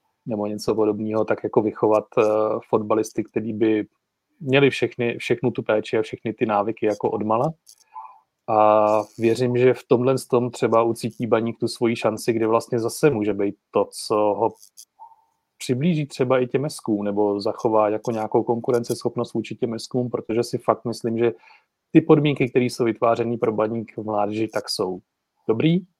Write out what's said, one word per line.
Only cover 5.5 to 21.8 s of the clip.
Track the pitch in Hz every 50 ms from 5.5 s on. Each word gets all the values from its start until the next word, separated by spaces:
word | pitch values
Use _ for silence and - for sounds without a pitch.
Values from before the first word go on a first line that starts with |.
tu | 110 - 113
péči | - 110 107 107 - - 110
a |
všechny | 107 - - - - 117 110
ty | - 123
návyky | 113 104 101 101 110 107 - 113
jako | 107 104 - - 117
odmala. | 113 104 104 107 110 113 135 160 165 _ _ _ - _ _ _ - - - - - _ _ _ _ _ - -
A | 110 107 107 107 107 107 107 107 107 107 107 - - -
věřím, | 110 113 113 120 127 123 123 120
že | 127 127 120
v | - - -
tomhle | 135 120 123 131 135 127 - -
tom | - 120 120 123
třeba | 120 - 127 110 113 113 117
ucítí | 117 113 - - 113 - - 123 110
Baník | 117 110 113 117 113 -
tu | 120 113
svoji | - - 123 113 117
šanci, | - - 113 110 107 - - 113
kde | 110 110 110
vlastně | 113 113 - - 127 117
zase | 110 117 - - - 151
může | 135 107 104 107 98
být | 98 101 101 101 _ _ _
to, | - 110 98 - - - - -
co | 113
ho | 107 107 104 101 98 110 110 - _ - _ _ - - _ _ - - - - _ _ _ _ _ _ _ _ -
přiblíží | - - 127 123 147 180 165 151 147 139
třeba | - - 131 123 131 127
i | 127 120
těm | - 131 135
Eskům, | 156 - - - - 107 101 104
nebo | 104 101 104 107 104 101 101
zachová | 98 110 104 - - 113 110 107 107 104
jako | 107 110 - 127
nějakou | 113 110 110 107 - 117 107
konkurenceschopnost | 120 120 117 117 - 123 120 120 - 120 - - 120 - 123 117 - -
vůči | 117 107 - 113
těm | - - 113 110
Eskům, | 113 - - - 127 123 120
protože | - 110 - - 110 117 117
si | - - 117
fakt | - - 110 - -
myslím, | 120 110 - - 117 113 113
že | 120 117 113 - _ - - _ _ _ _ _